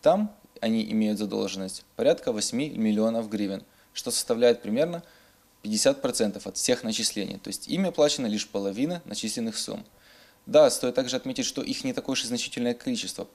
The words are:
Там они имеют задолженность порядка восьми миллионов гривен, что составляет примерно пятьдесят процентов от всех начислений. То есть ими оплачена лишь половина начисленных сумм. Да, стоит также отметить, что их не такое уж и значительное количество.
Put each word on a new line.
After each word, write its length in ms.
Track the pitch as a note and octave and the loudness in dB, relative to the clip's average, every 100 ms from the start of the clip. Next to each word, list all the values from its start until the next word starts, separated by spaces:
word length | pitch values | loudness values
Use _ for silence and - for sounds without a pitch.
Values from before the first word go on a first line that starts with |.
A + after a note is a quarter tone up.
Там 340 | - F#3 G#3+ - _ - | 6 4 2 -4 _ -4
они 240 | A2 A2+ G#2+ | 0 0 2
имеют 260 | A2 G#2+ G#2 | 2 2 0
задолженность 640 | G#2 G#2 G2+ F#2+ F#2+ - - - | -2 -2 -2 -4 -8 -10 -16 0
порядка 360 | A#2 - - | 2 4 0
восьми 360 | A2 - A#2 D3 | -2 -2 -2 -2
миллионов 640 | - A2 G#2+ A2 A2+ A2 | 0 2 4 2 0 -2
гривен, 320 | G#2 G2+ F#2+ - _ _ | -2 -2 -4 -10 _ _
что 160 | - - | -10 -4
составляет 500 | - - A2+ A#2+ A#2 | -4 -2 4 4 4
примерно 420 | G#2 A2 E3 E3+ - - _ _ _ _ | 0 0 0 -2 -12 -20 _ _ _ _
пятьдесят 400 | G#2+ G#2+ C3+ C3+ | -4 2 2 2
процентов 440 | C3 B2 G#2+ G2 G2 | -2 0 0 -2 -10
от 120 | - | -4
всех 240 | - B2 | 0 0
начислений. 560 | A2+ A2 G#2+ - G2 F#2+ | 0 -2 -2 -2 -6 -8
То 100 | - | -10
есть 200 | - - | -12 -4
ими 200 | E3+ F#3+ | 0 0
оплачена 380 | - D3 C#3+ B2 | 4 2 4 -2
лишь 220 | G#2 - | -2 -4
половина 520 | G2+ G2 G2 D3 F3 - | -4 -4 -2 -2 -4 -8
начисленных 500 | G#2+ A2+ A2+ A2+ A2 | -8 -6 -4 -4 -6
сумм. 300 | - G#2 - _ - - - _ | -8 -8 -12 _ -20 -20 -20 _
Да, 240 | - B2+ D3 | 4 8 8
стоит 280 | - B2+ B2 | 6 0 0
также 200 | B2+ B2+ | 0 -2
отметить, 300 | C3 C3 B2 | -4 -4 -4
что 160 | - | -4
их 200 | - C3+ | -6 -4
не 120 | C3+ | -4
такое 180 | B2 - | -4 -4
уж 120 | C3 | -4
и 20 | A#2 | -2
значительное 480 | A#2+ - - A#2+ | -4 -4 -2 -2
количество. 520 | A#2+ - - F#2+ - B2+ | -2 -4 -4 -4 -8 -12